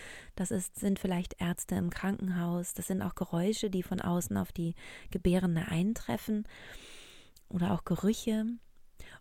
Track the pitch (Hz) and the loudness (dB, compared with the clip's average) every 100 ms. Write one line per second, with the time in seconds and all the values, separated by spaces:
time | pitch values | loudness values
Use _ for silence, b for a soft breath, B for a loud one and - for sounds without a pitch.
0 | B B B - 185 202 180 - 202 196 | B B B -4 -2 0 -2 -2 0 2
1 | 190 180 185 - 175 175 - 180 175 - | 2 0 -2 -2 -2 0 0 0 0 0
2 | 190 202 190 175 175 175 175 - 175 190 | 0 0 0 2 2 0 -2 -4 -2 0
3 | 185 - 185 170 185 220 214 185 180 185 | -2 -2 -2 2 2 2 0 0 -2 -2
4 | - 175 - 196 180 - 165 B B B | 2 2 2 0 0 -2 -4 B B B
5 | B 180 180 180 180 165 - 165 190 233 | B 2 4 6 6 2 2 4 4 2
6 | - 233 - 214 214 B B B B B | 0 -2 0 0 -2 B B B B B
7 | B B B - - 180 180 180 - 170 | B B B -20 -6 0 2 2 2 2
8 | 196 226 - 220 220 240 - - - - | 4 2 2 0 0 -4 -10 -20 -20 -16
9 | B B | B B